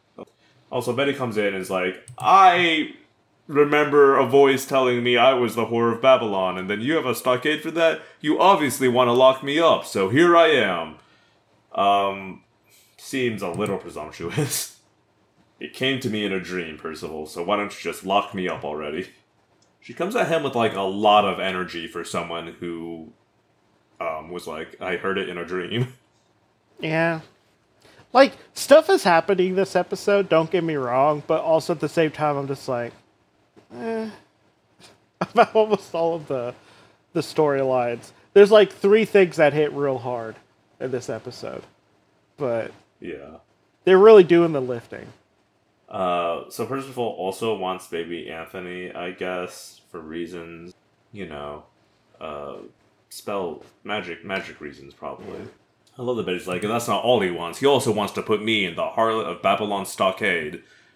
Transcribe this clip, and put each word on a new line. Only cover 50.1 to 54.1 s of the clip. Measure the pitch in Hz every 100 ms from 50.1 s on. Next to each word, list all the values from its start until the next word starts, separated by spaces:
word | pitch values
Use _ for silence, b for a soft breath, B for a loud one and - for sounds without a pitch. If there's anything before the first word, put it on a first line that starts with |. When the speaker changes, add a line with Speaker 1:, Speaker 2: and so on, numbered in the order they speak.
| 82 85 90 82 85 87 - _ _ _
Speaker 1:
you | 101 90
know, | 73 73 73 - _ _ _ _ -
uh, | 82 73 71 - - _ _ _ _
spell, | - - 101 90 76 - _
magic, | 101 104 90